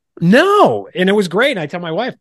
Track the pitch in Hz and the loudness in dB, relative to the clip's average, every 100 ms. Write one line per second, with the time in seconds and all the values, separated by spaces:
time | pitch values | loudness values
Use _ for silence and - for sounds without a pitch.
0 | _ - 170 247 381 415 269 104 95 170 | _ -4 2 4 4 4 2 0 -6 -4
1 | 185 208 180 180 277 208 147 175 170 165 | 0 0 0 -2 -2 -2 -8 -8 -8 -6
2 | 247 - | -8 -10